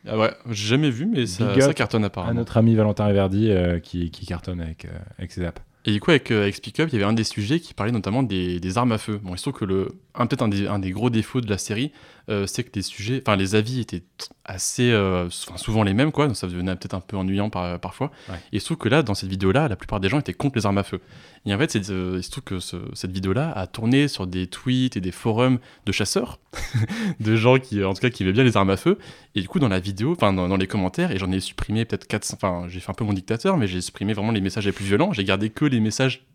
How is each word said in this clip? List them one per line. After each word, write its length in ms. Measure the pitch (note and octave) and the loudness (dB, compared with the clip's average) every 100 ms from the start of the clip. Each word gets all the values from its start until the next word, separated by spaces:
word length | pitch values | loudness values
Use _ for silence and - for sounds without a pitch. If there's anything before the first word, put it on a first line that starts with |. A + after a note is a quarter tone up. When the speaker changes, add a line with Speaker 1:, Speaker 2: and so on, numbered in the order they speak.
| G#2+ | -4
Speaker 1:
Ah 120 | A2 | 2
ouais, 120 | A2 - A#2+ | 2 0 -8
j'ai 160 | G#2+ G#2+ | -4 2
jamais 240 | B2+ D3+ | 4 4
vu, 160 | A#2 F#3 | 0 0
mais 180 | G3+ A2 | 0 0
ça, 260 | F2+ A#2+ | 0 2
Speaker 2:
Big 80 | G2+ | 6
Speaker 1:
ça 60 | C#3 | 4
Speaker 2:
up 40 | D#3+ | 4
Speaker 1:
cartonne 280 | A#2 A#2 G2+ | 0 2 0
apparemment. 260 | F#2+ F#2 | -2 -2
Speaker 2:
à 40 | A#2 | -2
notre 220 | A#2 A#2 | 2 4
ami 180 | A2+ A2 | 6 6
Valentin 320 | G#2+ G#2 G#2 | 4 2 4
Reverdy, 420 | G2+ F#2+ G2 A2 | 4 4 2 4
euh, 300 | F#2+ F2 F2 | 4 2 0
qui, 320 | - F2+ F2 | -4 -4 -4
qui 160 | - F#2 | -6 -10
cartonne 340 | F2 - F2+ | -8 -8 -8
avec, 240 | E2 E2 F2 | -8 -10 -12
euh, 40 | E2+ F#2 - | -14 -16 -14
avec 140 | F2+ | -12
ses 120 | - | -6
apps. 160 | E2+ - - _ - | -6 -6 -18 _ 0
Speaker 1:
Et 40 | |
du 80 | G#2 | 0
coup, 100 | - | 4
avec, 180 | D3+ - | 4 4
euh, 120 | A2 | 2
avec 120 | G2+ G2 | 2 -2
Speak 240 | - - | -8 -2
Up, 100 | D#3+ | 0
il 20 | |
y 20 | B2 | 2
avait 140 | G2 | 2
un 40 | |
des 100 | A2+ | 2
sujets 360 | G#2+ - G2+ E3 | 0 -2 -2 -2
qui 140 | - | -4
parlait 180 | - G2+ | -6 -2
notamment 300 | A#2+ F#2+ A#2 | -2 -2 -2
des, 360 | B2+ F#2+ F2+ F2+ | 0 0 -2 -2
des 180 | F#2 F#2+ | -2 0
armes 140 | B2 | 2
à 60 | A2 | 0
feu. 220 | - G#2 | -2 -6
Bon, 100 | G2 | -6
il 40 | F2 | -6
se 60 | |
trouve 100 | - | -6
que 120 | - G2+ | -4 -2
le, 240 | F#2+ F#2+ - _ - | 0 -2 -8 _ -4
un, 100 | - | -2
peut-être 160 | C3+ | 0
un 60 | A2+ | 2
des, 180 | G2 G2 | 2 0
un 120 | G2+ | -2
des 100 | F#2+ | -4
gros 220 | F#2+ A#2+ | -2 0
défauts 300 | A2+ G2+ C3 | 0 0 -4
de 80 | A2+ | -2
la 100 | G2 | -4
série, 320 | - G#2+ D3 - - - - | -2 -4 -4 -8 -20 -20 -4
euh, 200 | G#2 G2 | -4 -2
c'est 160 | - | -4
que 80 | A#2 | -6
les 80 | G#2 | -6
sujets, 400 | F#2 - G2+ C3 | -6 -8 -4 -2
enfin, 120 | A#2+ G2+ | 2 2
les 180 | F#2+ | 4
avis 280 | G#2+ A2 C3 | 2 2 -4
étaient 180 | A2 F2 | -4 -8
t-, 260 | - - - - - | -10 -16 -16 -16 -14
assez, 440 | F#2 - - B2 | -6 -6 0 2
euh, 360 | A2 G2 F2+ F2+ | 4 4 2 -2
s-, 180 | - - | -6 -12
enfin, 100 | F2 | -10
souvent 240 | - A2 | -2 2
les 100 | G#2 | 2
mêmes, 180 | G2+ D3+ | 4 2
quoi. 140 | D3 D3 | 2 0
Donc 120 | G#2 | 0
ça 100 | F#2 | -6
devenait 280 | F2+ F2+ F#2 | -4 -4 -4
peut-être 200 | - G2 | -6 -10
un 60 | |
peu 140 | - G2 | -6 -4
ennuyant 340 | F#2+ G2 G#2 | -2 0 -2
par-, 260 | G2 F2 F2 | -2 -4 -6
parfois. 300 | F#2 - C#3 - - | -8 -6 -8 -8 -12
Speaker 2:
Ouais. 60 | F2+ - | -12 -6
Speaker 1:
Et 40 | G#2+ | -6
il 40 | |
se 40 | - | -4
trouve 120 | E3 | -2
que 120 | A2 | 2
là, 140 | C#3+ | 2
dans 100 | B2+ | 2
cette 160 | G2 F#2+ | -2 -4
vidéo-là, 380 | F#2+ F#2+ A#2+ D#3 | 0 2 4 2
la 80 | G2 | -2
plupart 240 | - G#2 | -4 -2
des 100 | F#2+ | 0
gens 80 | C3+ | 0
étaient 160 | - | -2
contre 240 | - C#3 B2+ | -2 -2 0
les 80 | G2+ | 0
armes 140 | G2 | 0
à 40 | |
feu. 180 | G2 F#2 - - - - - | -2 -6 -10 -20 -20 -10 -4
Et 80 | |
en 40 | G2+ | 0
fait, 100 | E3 | 2
c'est, 180 | A2+ G2 | 0 -2
euh, 240 | F#2+ F2+ F#2 | -2 -2 -4
il 60 | |
se 80 | F#2 | -6
trouve 120 | - - | -12 -8
que 140 | F#2+ | -8
ce, 180 | - F2+ - - | -6 -10 -10 -8
cette 160 | G2 | -6
vidéo-là 400 | F#2+ F#2+ G2+ D#3+ | -2 0 0 0
a 160 | G2+ - | -4 -6
tourné 400 | - A2+ C3+ C#3+ | -2 2 4 2
sur 180 | - F#2 | 0 -4
des 220 | F#2 F2+ | -4 -4
tweets 500 | - - B2+ B2+ G#2 | -4 -2 0 0 -2
et 40 | |
des 100 | F2+ | -6
forums 480 | - A#2 A2 B2+ B2 - - - | -2 0 2 4 2 -2 -8 -4
de 60 | |
chasseurs, 480 | F#2+ G2+ G3 - - _ - - A2+ | -2 0 -2 -4 -10 _ -10 -4 -2
<laughs> 400 | A2 A3+ G#3+ - | -2 -2 -4 -2
de 160 | G#2+ A2+ | 2 4
gens 240 | A2+ C3 | 6 4
qui, 240 | C3 G#2 | 2 -2
en 100 | F#2+ | 0
tout 80 | G2 | 0
cas, 80 | B2 | -2
qui 140 | A#2 | 0
aimaient 80 | F#2 | 2
bien 100 | G2+ | 6
les 140 | B2+ G#2+ | 6 6
armes 140 | F#2+ | 4
à 60 | F#2+ | 4
feu. 200 | E3 G3 - - - G#2 | 2 0 -2 -20 -6 -6
Et 60 | |
du 60 | F2+ | -2
coup, 120 | F3+ | 2
dans 80 | C3 | 2
la 120 | F#2 | 2
vidéo, 340 | F#2+ G2 B2 | -2 -2 -2
enfin, 200 | F3 G#2 | 2 2
dans, 140 | F#2+ F2+ | 4 2
dans 100 | F#2+ | 2
les 80 | F#2+ | 0
commentaires, 460 | G#2+ F#2 - F3 | 0 0 0 -2
et 80 | F#2+ | 0
j'en 120 | F#2 | 0
ai 80 | F#2 | -2
supprimé 460 | - - - G#2+ A2+ | -2 -6 -2 0 0
peut-être 220 | G2+ - | -4 -2
quatre 160 | G#2+ | -4
cents, 140 | - - | -4 -2
enfin, 240 | G2 F2 F2 | -2 -2 -6
j'ai 100 | F2+ | -8
fait 100 | - | -8
un 60 | F#2+ | -4
peu 80 | |
mon 100 | G#2+ | 0
dictateur, 440 | G2 - A2+ F#3+ F#3 | -2 -2 -2 2 2
mais 100 | G#2 | 2
j'ai 140 | F2+ | -2
supprimé 320 | F2+ - G2+ | -6 -6 -4
vraiment 180 | G#2 G#2+ | -2 0
les 100 | A2 | 0
messages 240 | F#2+ A2 G2 | 0 0 -2
les 60 | |
plus 140 | F#2 G2 | -2 0
violents. 280 | G#2 F3+ | 2 2
J'ai 120 | G#2+ G2 | 0 0
gardé 260 | G2 G#2+ | 0 0
que 140 | - D3+ | 0 2
les 140 | B2 | 2
messages 440 | A2 - C3 B2 _ | 2 2 0 0 _